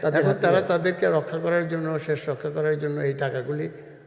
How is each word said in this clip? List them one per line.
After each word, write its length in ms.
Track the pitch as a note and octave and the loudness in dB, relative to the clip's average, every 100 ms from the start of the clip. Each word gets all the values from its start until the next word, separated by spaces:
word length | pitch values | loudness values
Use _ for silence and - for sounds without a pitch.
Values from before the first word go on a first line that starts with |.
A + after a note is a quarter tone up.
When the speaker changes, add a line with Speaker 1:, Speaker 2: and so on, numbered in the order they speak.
Speaker 1:
তাদের 180 | D#3 D3+ | 0 4
Speaker 2:
এখন 100 | C#3+ | 4
Speaker 1:
হাতে 120 | - | 4
Speaker 2:
তারা 160 | F3 F#3 | 4 4
Speaker 1:
আছে। 100 | F#3 | 4
Speaker 2:
তাদেরকে 400 | F3 F3+ F3+ F#3 | 2 2 2 2
রক্ষা 300 | D#3+ D3+ E3 | 2 0 -2
করার 300 | E3+ F3 E3 | 0 0 0
জন্য, 320 | E3 D#3+ D#3 | -2 -2 -4
শেষ 280 | D#3 D3 D#3 | -2 -4 -4
রক্ষা 220 | C3 D3+ | -4 -4
করার 280 | D3+ D3+ D3+ | -2 0 0
জন্য 220 | D3 D3 | -2 -2
এই 140 | C#3 | -2
টাকাগুলি 540 | C#3 C#3 C3 B2 D3+ E3 - - - | 0 -2 -2 -4 -4 -6 -10 -18 -20